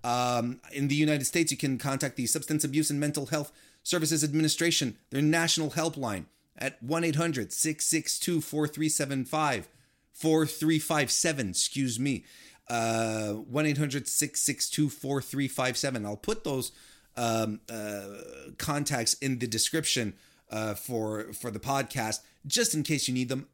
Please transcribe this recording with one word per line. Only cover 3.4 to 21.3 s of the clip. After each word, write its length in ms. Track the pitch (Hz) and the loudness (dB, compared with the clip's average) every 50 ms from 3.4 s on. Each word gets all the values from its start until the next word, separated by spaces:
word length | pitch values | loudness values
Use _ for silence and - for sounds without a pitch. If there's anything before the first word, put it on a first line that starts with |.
| 143 - - - - - - _ _ | -4 -6 -10 -20 -20 -20 -20 _ _
Services 400 | - 180 175 156 151 165 151 156 | 0 0 2 2 2 2 2 2
Administration, 760 | 151 139 156 156 156 - - 165 170 160 - 143 120 104 - _ _ | 2 2 2 4 4 2 2 2 2 2 2 0 -2 -4 -8 _ _
their 120 | - 135 | 0 4
national 500 | 147 151 160 170 165 160 - 165 156 147 | 4 4 4 4 2 2 2 0 0 0
helpline, 540 | - 170 156 165 156 143 135 113 104 92 - - _ _ _ _ _ | 0 0 0 0 -2 -2 -4 -4 -4 -4 -6 -10 _ _ _ _ _
at 240 | - - 135 - - | -6 -6 -6 -6 -6
one 220 | 117 123 156 165 170 | -4 -2 0 2 2
eight 120 | 165 147 | 2 2
hundred, 360 | 147 165 170 151 131 104 85 | 2 2 2 0 -2 -4 -4
six 340 | - - - 156 156 - - | -2 0 0 0 0 -2 0
six 340 | - - 156 - - - - | 0 0 0 0 -2 -4 -2
two, 200 | - - 175 160 | 0 0 0 0
four 280 | 147 - - 151 151 | -2 -2 -2 -2 -2
three 200 | 147 147 147 156 | -2 -2 -2 0
seven 380 | 156 - - 147 135 139 135 127 | 0 2 0 0 0 -2 -4 -2
five, 420 | - - 156 156 147 127 101 85 - _ - _ _ _ _ _ _ _ | -2 0 0 2 2 0 -2 -4 -10 _ -20 _ _ _ _ _ _ _
four 320 | - - 160 156 160 156 | 0 2 4 6 6 4
three 340 | 151 - - 156 156 165 156 | 2 0 0 2 4 4 4
five 320 | - - 160 151 143 123 | 2 2 2 2 2 2
seven, 380 | - - - 170 156 139 120 98 | 2 2 2 2 2 0 -2 -2
excuse 500 | 87 - - - - 139 135 127 113 113 | 0 0 -2 0 0 0 -2 0 0 0
me. 240 | 135 143 131 95 - - - - - - - - _ - | 0 0 -2 -2 -6 -12 -20 -20 -20 -20 -20 -20 _ -4
Uh, 640 | 120 117 113 113 113 113 113 113 110 110 107 107 104 | -2 0 0 2 2 2 0 0 0 -2 -2 -2 -4
one 320 | 107 113 - 120 147 156 | -6 -6 -4 -2 2 2
eight 120 | 151 143 | 2 2
hundred, 300 | 135 151 139 127 143 - | 2 0 0 -2 -4 -4
six 340 | - - - 147 127 - - | -2 0 0 0 0 0 0
six 280 | - - 127 - - - | 0 0 0 0 -2 -2
two, 180 | - - 151 | 2 2 0
four 340 | 143 - - - 135 139 139 | 0 0 -4 -4 -2 -2 -2
three 280 | - - - 139 143 131 | -2 -2 -2 -2 -2 -2
five 260 | - - 127 131 123 | 0 0 0 0 0
seven. 300 | - - 139 131 117 104 | 0 -2 -2 -2 -2 -4
I'll 100 | 104 104 | -6 -8
put 300 | 107 - - 220 220 - | -6 -4 -4 -4 -2 -2
those, 260 | 165 139 131 120 - - - - - - - _ _ _ | -4 -2 -2 -4 -6 -10 -14 -20 -20 -20 -20 _ _ _
um, 420 | - 120 117 113 113 110 107 107 110 - - | -2 0 2 2 2 0 0 -2 -8 -10 -12
uh, 360 | 117 110 104 104 104 101 98 98 101 104 - - 64 67 69 - - | -10 -8 -8 -6 -8 -8 -8 -10 -14 -14 -16 -16 -16 -16 -16 -18 -12
contacts 580 | - - 156 147 147 147 - 147 123 113 - - | -8 -4 -2 -2 0 0 0 0 0 2 0 0
in 240 | - - 135 131 120 | 0 0 -2 0 0
the 80 | 123 | -2
description, 680 | 117 107 110 - - - 160 156 - - 131 113 104 92 - - - _ _ _ _ | -2 0 0 0 2 0 0 0 2 0 2 0 -2 -4 -8 -20 -20 _ _ _ _
uh, 260 | 107 107 110 110 104 | -6 -4 -2 -2 -4
for, 580 | 101 - - 123 113 110 107 107 107 110 - | -6 -6 -4 -2 -2 -2 -2 -2 -4 -6 -8